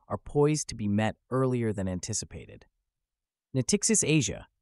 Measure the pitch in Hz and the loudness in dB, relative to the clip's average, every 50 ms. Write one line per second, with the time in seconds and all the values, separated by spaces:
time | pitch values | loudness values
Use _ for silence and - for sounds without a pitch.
0 | _ - - - - - - 147 143 151 156 147 - - 117 113 107 104 101 104 | _ -10 -10 -10 -6 -2 2 2 4 4 2 0 -2 -6 -6 -4 -2 0 2 2
1 | 110 107 - _ _ - 123 131 131 127 127 120 117 110 101 104 95 95 92 87 | 2 0 -2 _ _ -4 -2 0 0 0 0 0 0 -2 -2 -2 -2 -2 -4 -4
2 | - - 107 - - - - 82 - - - - - _ _ _ _ _ _ _ | -4 -6 -6 -6 -6 -8 -12 -16 -16 -16 -20 -20 -20 _ _ _ _ _ _ _
3 | _ _ _ _ _ _ _ _ _ _ - 131 123 - 208 202 - - 220 196 | _ _ _ _ _ _ _ _ _ _ -4 -2 0 0 0 2 2 2 2 2
4 | - 139 156 160 131 - - - - - _ _ | 4 4 4 4 2 0 -4 -8 -12 -18 _ _